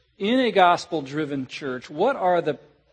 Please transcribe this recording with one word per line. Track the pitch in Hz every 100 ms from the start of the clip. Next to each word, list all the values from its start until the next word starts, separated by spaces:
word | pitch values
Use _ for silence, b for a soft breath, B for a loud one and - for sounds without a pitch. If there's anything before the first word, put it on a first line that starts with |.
| _ -
In | 202 254
a | 247
gospel-driven | 196 180 170 - 160 135 147 147 143 127
church, | - - 127 -
what | 151 233 247
are | 185 175
the | 151 139 - _ _